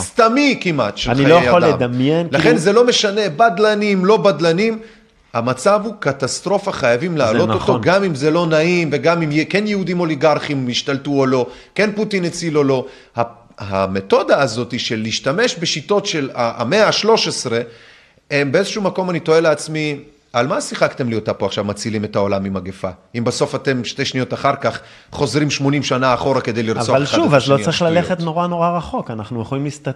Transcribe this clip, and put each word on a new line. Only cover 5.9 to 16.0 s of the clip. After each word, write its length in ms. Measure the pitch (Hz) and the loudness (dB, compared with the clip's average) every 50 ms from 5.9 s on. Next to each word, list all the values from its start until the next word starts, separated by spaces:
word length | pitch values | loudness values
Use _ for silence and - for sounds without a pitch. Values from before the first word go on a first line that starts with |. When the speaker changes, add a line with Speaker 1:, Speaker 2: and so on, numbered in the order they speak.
| 208 - | -8 -6
Speaker 1:
קטסטרופה, 720 | - 147 135 - - 123 - - - 175 196 202 196 196 - | -4 -4 -4 -2 -4 -6 -6 -4 -4 -2 -2 -2 -2 -4 -6
חייבים 400 | - - 123 120 120 143 180 170 | 0 2 2 2 2 0 -2 -2
Speaker 2:
זה 60 | 156 | 0
Speaker 1:
להעלות 300 | 131 113 110 120 107 107 | 0 2 2 2 2 2
Speaker 2:
נכון. 260 | 110 98 - - 131 | 0 -2 0 0 0
Speaker 1:
אותו, 100 | 123 107 | 0 2
גם 180 | 147 175 196 202 | 2 2 2 2
אם 100 | 190 160 | 0 -2
זה 160 | 123 135 156 | 0 0 0
לא 160 | 156 170 175 | 2 2 2
נעים, 420 | 165 160 156 156 170 180 175 170 151 135 | 2 2 2 2 2 2 0 0 0 -2
וגם 300 | 143 120 160 170 170 165 | 0 0 2 0 0 0
אם 100 | 151 143 | 0 0
יה-, 120 | 156 160 | 0 0
כן 220 | 156 - 190 208 | 0 0 -2 0
יהודים 340 | 214 208 202 190 156 180 175 | 0 -2 -2 -2 -2 -2 -2
אוליגרכים 680 | 175 165 156 135 131 160 147 147 - - 147 139 131 123 | -2 -2 -2 2 2 2 2 2 0 -4 -4 -4 -2 -2
השתלטו 400 | 120 - - - 139 135 139 151 | -4 -4 -4 -4 -4 -4 -2 -2
או 160 | 143 139 135 | 0 2 2
לא, 200 | 131 127 131 123 - - - - - - | 2 2 0 0 -2 -6 -18 -20 -10 -2
כן 160 | - 196 214 208 | -2 -2 0 0
פוטין 280 | 208 220 214 202 190 175 | -2 -4 -2 -2 -2 -2
הציל 340 | 170 - 170 170 170 147 151 | -4 -4 -4 -6 -2 0 0
או 60 | 143 | 2
לא. 220 | 135 135 131 123 - - - - _ - 117 | 2 2 0 -2 -6 -12 -20 -20 _ -4 -4
ה-, 40 | 117 - - - - - _ - | -4 -4 -6 -18 -20 -20 _ -14
המתודה 840 | 98 101 98 95 98 95 95 98 95 - - 262 - - 277 170 139 | -10 -4 -2 0 0 0 -2 -4 -2 0 0 0 2 2 2 2 2
הזאת 300 | 131 110 117 123 117 131 | 0 -2 -4 -6 -6 -6
היא 80 | 120 | -6
של 200 | - - 123 110 110 | -6 -4 -4 -4 -4
להשתמש 540 | 110 107 - - 135 139 185 233 254 - - | -4 -6 -4 -4 -2 -2 0 0 -2 -2 -4
בשיטות 460 | 165 160 - 160 139 - 208 208 | -6 -6 -6 -6 -4 -2 -2 -2